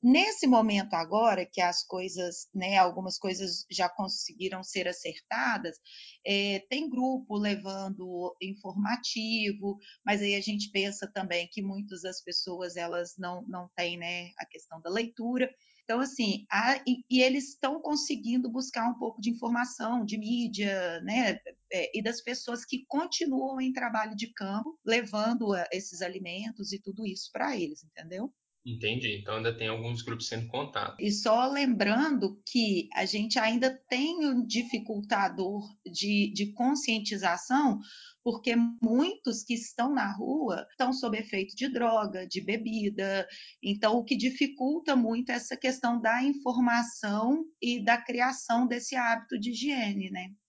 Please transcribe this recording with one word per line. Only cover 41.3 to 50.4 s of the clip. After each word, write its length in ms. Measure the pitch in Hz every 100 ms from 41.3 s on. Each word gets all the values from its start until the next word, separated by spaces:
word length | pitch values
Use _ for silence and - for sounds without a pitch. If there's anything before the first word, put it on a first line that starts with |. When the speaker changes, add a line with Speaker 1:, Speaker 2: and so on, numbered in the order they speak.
| 196 196 -
Speaker 1:
de 100 | 262
droga, 580 | 240 233 226 208 185 185
de 140 | 190
bebida. 880 | 190 226 226 220 202 208 196 196 180 - - -
Então, 360 | - 202 214 233
o 60 | 233
que 100 | 247
dificulta 800 | 247 262 277 277 254 320 330 269
muito 340 | 220 226 247
é 60 | 247
essa 220 | 240 254
questão 420 | 262 262 240 240
da 240 | 220 240
informação 1200 | 269 285 254 247 247 233 233 - 208 208 226 302 320 _
e 220 | 240 240
da 140 | 202 240
criação 680 | 240 247 247 262 - 233 247
desse 300 | 302 - 262
hábito 420 | 233 233 226 247
de 140 | 220
higiene, 580 | 226 269 269 214 202 185
né? 200 | 185 185 202